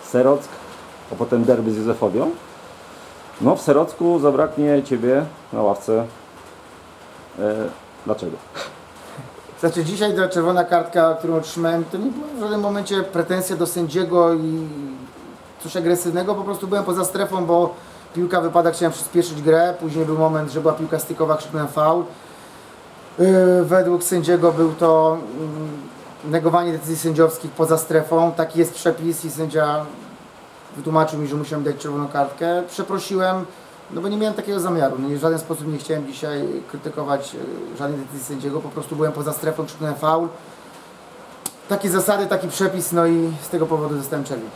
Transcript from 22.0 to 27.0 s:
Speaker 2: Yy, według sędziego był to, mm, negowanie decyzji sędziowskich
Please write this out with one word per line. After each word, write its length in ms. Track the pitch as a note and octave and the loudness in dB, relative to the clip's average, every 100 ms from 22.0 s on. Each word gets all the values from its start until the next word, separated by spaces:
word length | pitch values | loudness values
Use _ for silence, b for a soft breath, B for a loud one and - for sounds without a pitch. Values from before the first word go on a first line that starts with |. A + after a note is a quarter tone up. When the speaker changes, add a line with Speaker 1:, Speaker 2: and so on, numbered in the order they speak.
| E3+ B B B B B B B - - - - | -2 B B B B B B B -20 -20 -18 2
Speaker 2:
Yy, 440 | F3+ F#3+ F3+ F3+ | 6 8 8 6
według 400 | D#3+ F#3 F3 F3 | 6 4 4 2
sędziego 480 | - F#3 D#3 F3 E3+ | 2 0 4 4 4
był 220 | D#3 D#3+ | 4 2
to, 440 | D3+ E3 D#3+ D#3+ E3 A2 B2+ | 4 4 6 6 2 -4 -8
mm, 280 | D#3 D3+ D#3 D3 C3+ - - - D3+ | -8 -6 -8 -10 -14 -18 -20 -12 -2
negowanie 400 | E3 D#3+ E3+ F3 | 2 4 4 2
decyzji 260 | D#3 D3+ | -4 -4
sędziowskich 540 | D#3+ | -2